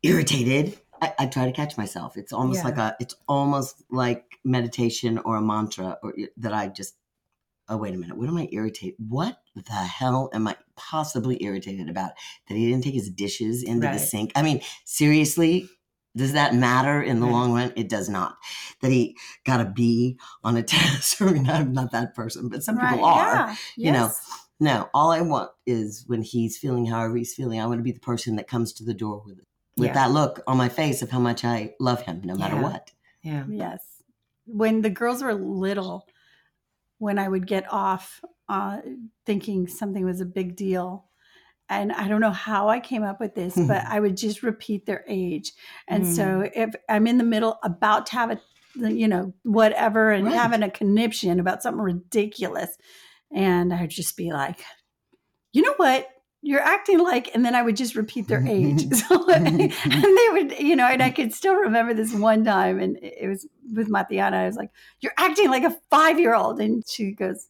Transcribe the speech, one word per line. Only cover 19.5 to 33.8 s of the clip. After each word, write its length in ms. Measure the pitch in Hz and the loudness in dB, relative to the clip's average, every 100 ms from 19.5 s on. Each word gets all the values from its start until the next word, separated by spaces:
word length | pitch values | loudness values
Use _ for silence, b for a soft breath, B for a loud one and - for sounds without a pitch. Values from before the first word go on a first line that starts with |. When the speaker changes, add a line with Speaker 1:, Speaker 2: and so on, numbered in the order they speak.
| 127 | 0
Speaker 1:
a 60 | 101 | 0
B 520 | 107 117 117 123 127 B B | 0 2 2 0 -4 B B
on 140 | 113 117 | -2 -2
a 60 | |
<laughs> 20 | |
test. 580 | 117 - - - - - | 0 2 2 0 -2 0
I 40 | 190 | 2
mean, 160 | 156 131 | 2 2
I'm 240 | 156 135 | 2 0
not 200 | 131 127 | -2 -2
that 220 | 117 120 | -2 -4
person, 340 | - 110 - 123 | -6 -10 -8 -8
but 140 | 117 | -6
some 120 | 151 226 | -4 0
people 220 | 247 - | 0 2
Speaker 3:
Right. 200 | 156 - | 4 4
Speaker 1:
are, 160 | 415 427 285 | 4 0 -2
Speaker 3:
Yeah. 80 | 220 B - | -6 B -2
Speaker 1:
you 160 | 165 | 2
know. 140 | 135 113 | 2 2
Speaker 3:
Yes. 140 | - B B B _ | -2 B B B _
Speaker 1:
No, 260 | 151 117 - | 2 2 2
all 200 | 139 156 | 4 4
I 80 | 165 | 4
want 280 | 170 139 92 _ - | 2 -2 -4 _ -4
is 380 | 113 107 107 - | -2 -2 -8 -6
when 140 | 117 | -4
he's 360 | 107 120 113 - | -2 -2 -2 -4
feeling 280 | 139 123 117 | -4 -2 0
however 300 | 113 113 120 | -2 -2 -4
he's 180 | 123 | -6
feeling, 260 | - 123 113 | -6 -4 -2
I 60 | 113 | -2
wanna 160 | 120 | -2
be 100 | 117 | -4
the 80 | 120 | -6
person 360 | - 117 - 107 | -6 -4 -2 -6
that 120 | - | -4
comes 240 | 123 113 | -4 -4
to 100 | - | -6
the 80 | 110 | -10
door 280 | 98 107 104 | -6 -6 -8
with, 140 | 104 95 _ _ _ - | -14 -20 _ _ _ -2
with 100 | 123 | 0
Speaker 2:
Yeah. 40 | |
Speaker 1:
that 160 | 135 131 | 2 2
look 320 | 147 139 - - | 2 0 -2 -2
on 80 | 127 | 0
my 100 | 123 | 0
face 340 | - 151 - | 0 -2 -2
of 80 | 117 | -4
how 100 | 123 | 0
much 240 | 120 120 | 0 0
I 300 | 120 117 107 - | -2 -2 -6 -4
love 220 | 127 120 | -2 -2
him, 180 | - 85 | -6 -10
no 100 | 92 | -8
matter 220 | 95 98 104 | -4 -2 -2
Speaker 2:
Yeah. 60 | |
Speaker 1:
what. 300 | 139 - - _ _ _ | -2 -6 -14 _ _ _
Speaker 2:
Yeah. 220 | 156 147 139 | -8 -8 -6
Speaker 3:
Yes. 540 | 214 175 180 | -8 -8 -12